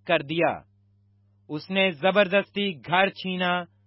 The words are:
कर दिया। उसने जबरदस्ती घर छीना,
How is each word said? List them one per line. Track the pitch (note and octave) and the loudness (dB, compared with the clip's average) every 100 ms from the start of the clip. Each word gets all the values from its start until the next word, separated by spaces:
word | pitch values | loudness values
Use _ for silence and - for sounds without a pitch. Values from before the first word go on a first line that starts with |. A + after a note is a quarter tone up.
| - | -2
कर | E3 | 0
दिया। | C#3 E3 D#3 F2+ - _ _ _ _ _ _ _ - | 0 0 0 0 -10 _ _ _ _ _ _ _ -12
उसने | D3+ - F#3+ F#3+ | -12 -4 0 0
जबरदस्ती | D3 F3+ F#3+ G3 G3 G3 G3+ G3+ | 2 2 4 4 2 0 -4 -4
घर | D3+ A2+ F3 G3 | -6 -4 0 0
छीना, | - F#3 F#3 F3+ F3+ E3+ _ | -2 -8 -4 -2 -2 -4 _